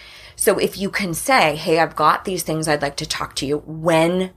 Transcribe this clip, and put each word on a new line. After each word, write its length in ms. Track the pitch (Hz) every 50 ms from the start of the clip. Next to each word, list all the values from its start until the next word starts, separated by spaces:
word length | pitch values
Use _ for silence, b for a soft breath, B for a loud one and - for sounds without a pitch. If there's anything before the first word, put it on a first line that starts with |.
| B B B B B B B
So 220 | B - 226 190 -
if 180 | - - -
you 140 | 180 196 185
can 240 | - - 196 175 160
say, 420 | - - - 269 247 180 156 147
"Hey, 220 | 156 160 180 160 165
I've 180 | 160 151 -
got 300 | - 151 156 180 - -
these 160 | 202 185 170 -
things 260 | - 156 156 156 156
I'd 140 | 147 143 143
like 140 | 143 143
to 100 | - 156
talk 280 | - - - 147 - -
to 100 | - 143
you. 160 | 135 147 151 -
When 680 | 139 156 160 160 175 165 160 160 170 180 185 190 185 -